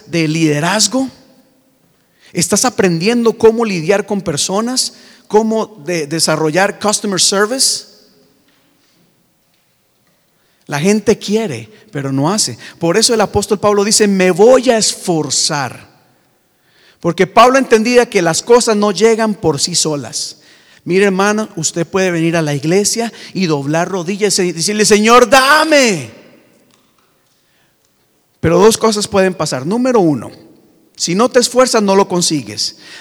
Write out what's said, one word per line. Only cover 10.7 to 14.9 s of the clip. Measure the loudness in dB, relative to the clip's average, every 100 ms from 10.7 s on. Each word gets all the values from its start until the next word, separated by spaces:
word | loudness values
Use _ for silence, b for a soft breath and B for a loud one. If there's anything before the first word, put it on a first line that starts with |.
| -2
gente | 0 0 0 -2
quiere, | -2 -4 -4 -8 -14 b b
pero | -10 -4
no | -2 0
hace. | -2 -4 -8 B -4
Por | 0 0
eso | 0
el | 0
apóstol | 0 -2 -2 -2
Pablo | 0 0
dice, | 0 2 2
"Me | 4 2
voy | 4 6 6 4
a | 0
esforzar". | -2